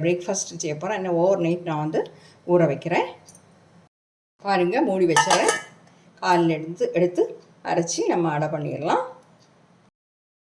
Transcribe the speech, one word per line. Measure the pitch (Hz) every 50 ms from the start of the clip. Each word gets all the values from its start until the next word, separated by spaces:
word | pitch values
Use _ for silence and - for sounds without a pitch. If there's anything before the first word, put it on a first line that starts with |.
பிரேக்ஃபாஸ்ட் | 160 175 175 175 - 214 190 190 - - 170 165 175
செய்ய | 156 151 151
போறேன். | 175 196 220 190
என்ன | 185 180 175 165
ஓவர் | 175 190 196 175 170
நைட் | 165 175 175 175 170
நான் | 156 151 151
வந்து | 156 160 - 480 - - - - - - - _
ஊற | - 175 175 165 143
வைக்கிறேன். | 139 - - 165 175 381 508 - - - - - - - - _ - _ _ _ _ - - _ _ _ _ _ _ _ _ _ _ _ -
பாருங்க, | 202 196 185 175 175 214 269 302 208
மூடி | 190 185 180 165
வச்சிடுறேன். | 156 - - - - 190 - - - - - - - - - - _ _ _ - _ -
காலையில | 196 185 175 175 170 165 160
எடுத்து, | 147 160 165 170 - 160 - -
எடுத்து | 170 180 175 - - 466 - - - - - _ _ - 170
அரைச்சி | 160 165 165 - - 330 453 392
நம்ம | 233 180 165 160 147
அடை | 147 151 151 156
பண்ணிடலாம். | 151 147 143 135 131 143 139 - 494 508 508 - - - _ _ _ _ _ _ _ _ _ _ _ _ _ _ _ _ _ _ _ _ _ _ _